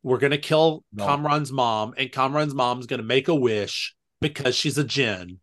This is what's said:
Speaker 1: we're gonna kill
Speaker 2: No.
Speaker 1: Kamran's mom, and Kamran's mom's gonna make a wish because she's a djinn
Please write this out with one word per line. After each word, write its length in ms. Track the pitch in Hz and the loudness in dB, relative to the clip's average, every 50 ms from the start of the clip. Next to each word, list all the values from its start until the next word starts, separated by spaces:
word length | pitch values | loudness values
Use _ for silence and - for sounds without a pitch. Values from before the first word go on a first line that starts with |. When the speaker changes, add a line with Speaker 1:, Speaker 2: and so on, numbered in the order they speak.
Speaker 1:
we're 160 | - 131 127 | 0 0 2
gonna 220 | 110 143 139 147 147 | 2 4 2 2 0
kill 440 | - - 156 156 160 160 156 160 _ _ | 0 2 4 4 4 4 2 0 _ _
Speaker 2:
No. 140 | - 101 151 | -10 -4 -2
Speaker 1:
Kamran's 460 | 147 143 143 147 147 147 151 147 123 | 0 0 0 0 0 0 0 -2 -2
mom, 420 | 135 131 123 117 110 107 107 113 - | 0 0 2 2 2 0 -2 -4 -4
and 160 | 131 135 120 | -6 -6 -4
Kamran's 440 | - 135 131 131 143 151 151 147 135 | -2 -2 0 0 2 0 -2 0 0
mom's 320 | 139 127 123 123 127 123 | 0 0 0 0 -4 -4
gonna 160 | 113 135 120 110 | -6 -6 -6 -2
make 240 | 110 123 151 - | 2 2 2 4
a 80 | - 170 | 4 2
wish 600 | 147 123 120 110 104 98 92 - - - - _ _ _ _ _ _ | 4 2 2 2 0 -2 -4 -6 -8 -8 -8 _ _ _ _ _ _
because 360 | 156 151 151 - 139 127 123 | -4 -4 -4 0 -2 0 0
she's 240 | - - 151 120 147 | 2 0 0 0 0
a 40 | 143 | -2
djinn 560 | 110 - 139 131 113 101 90 90 90 92 95 | 0 0 0 0 0 0 -4 -8 -14 -16 -18